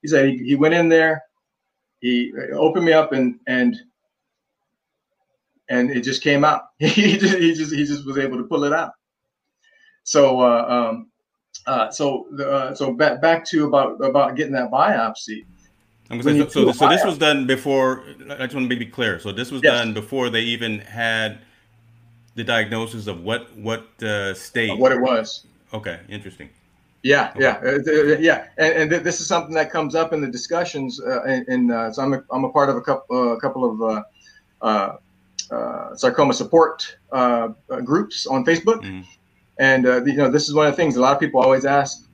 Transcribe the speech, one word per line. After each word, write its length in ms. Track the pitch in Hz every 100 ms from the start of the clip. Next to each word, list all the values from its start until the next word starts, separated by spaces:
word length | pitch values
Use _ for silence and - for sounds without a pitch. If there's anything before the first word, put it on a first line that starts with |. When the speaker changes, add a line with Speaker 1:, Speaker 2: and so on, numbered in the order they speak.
Speaker 1:
He 60 | 151
said 200 | 151 139
he, 80 | 127
he 100 | 120
went 200 | 139 156
in 140 | 170 165
there, 360 | 165 160 156 - _ _ _ _ _ _ _
he 320 | 123 123 123 - 135
opened 320 | 147 156 170
me 80 | 165
up, 200 | 156 156
and, 280 | 131 127 123 -
and, 280 | 127 123 107 - _ _ _ _ _ _ _ _ _ _ _ _ _ _ _ _ _ -
and 200 | 123 123
it 120 | 127
just 200 | 127 135
came 220 | 151 143
out. 180 | 151 - -
<laughs> 80 | _
He 400 | 151 - 208 -
just, 200 | 190 185
he 160 | 165
just, 200 | 160 151
he 100 | 147
just 220 | 143 143 135
was 100 | 135
able 200 | 135 123
to 60 |
pull 200 | 120 151
it 80 | 143
out. 200 | 160 160 - _ _ _ _ _ _ _ _ _ _
So, 360 | - 147 135 127
uh, 240 | 123 117 117 123 113
um, 180 | 117 - _ _ _ _ - -
uh, 240 | 127 110
so, 360 | - 143 127 -
the, 180 | 143 139
uh, 240 | 139 131
so 180 | 139 139
back, 280 | 120 151 -
back 240 | 160 165 -
to 200 | 160 147
about, 360 | 143 131 -
about 340 | 135 135 127 127
getting 160 | 151
that 160 | 135 117
biopsy. 760 | 127 185 151 113 110 - 110 - _ _ _ _ _ _
Speaker 2:
I'm 80 | 120
gonna 60 |
Speaker 1:
When 100 | 135
Speaker 2:
say, 40 | 147
Speaker 1:
you 60 |
Speaker 2:
so, 40 | 143
so, 160 | 143
Speaker 1:
do 60 | 123
a 40 |
Speaker 2:
so 140 | 123 147
this 140 | 160
Speaker 1:
biopsy 40 | -
Speaker 2:
was 120 | 147
done 280 | 151 143 127
before, 580 | 131 143 135 131 131 - 143 -
I 140 | 143
just 100 | 131
wanna 140 | 139 127
be 180 | 123 117
clear. 320 | - 113 85
So 120 | 104
this 180 | 95 123
was 120 | 135
Speaker 1:
Yes. 100 | 147
Speaker 2:
done 180 | 120 117
before 380 | 107 104 135 123
they 120 | 113
even 360 | 117 117 117 107
had 600 | 104 113 113 113 110 107 _ _ _ _ _ _ _ _ _
the 100 | -
diagnosis 600 | 117 117 107 113 113 110 104
of 140 | 87
what, 320 | 87 117 - 107
what, 300 | 107 113 - _
uh, 300 | 110 104 98
state? 380 | 92 - 120 113
Speaker 1:
Of 80 | 104
what 140 | 131
it 80 | 123
was. 440 | 127 117 107 - _ _ _
Speaker 2:
Okay, 260 | 110 104 85 87
interesting. 400 | 101 98 - 73 _ _ _ _ _
Speaker 1:
Yeah, 300 | 127 139 - 143
Speaker 2:
Okay. 60 |
Speaker 1:
yeah, 140 | 131 113
uh, 240 | 127 143
th-, 380 | 151 151 147 156
yeah. 260 | 165 - - -
And, 180 | 156
and 160 | 160 151
th-, 120 | 170
this 180 | 156 -
is 60 | -
something 280 | 175 147
that 160 | 160 151
comes 240 | 165 151
up 180 | 160 165
in 80 | 156
the 80 | 139
discussions, 720 | 123 - 170 170 147 131 123
uh, 220 | 123 127
in, 200 | 131 131 127
in, 220 | 127 123
uh, 220 | 117 113
so 100 | 113
I'm 120 | 135
a, 80 | 135 -
I'm 140 | 127
a 60 | 127
part 200 | 151 139
of 60 | 120
a 40 |
coup-, 220 | 117 135 -
uh, 280 | 123 123 117
couple 240 | 135 131 123
of, 120 | 110
uh, 200 | 113 107 - _ _ _ _ _
uh, 340 | 113 107 98 - _ _ _ - -
uh, 440 | 117 117 - - -
sarcoma 380 | 127 123 135
support, 640 | - - 165 156 - - - _
uh, 380 | 131 123 120 113 110 _
uh, 100 | 127
groups 460 | 123 160 208 - -
on 180 | 131
Facebook. 380 | 123 165 185 226
Speaker 2:
Mm-hmm. 180 | 98 95 95 _ _ _ _ -
Speaker 1:
And, 280 | 135 131 127
uh, 180 | 127
you 80 | 131
know, 160 | 135 135
this 160 | 147 -
is 60 |
one 120 | 147 151
of 60 |
the 40 | 143
things 200 | 165 123
a 40 |
lot 140 | 127
of 60 | 139
people 200 | 151 135
always 240 | 127 131
ask 420 | 139 143 143 - _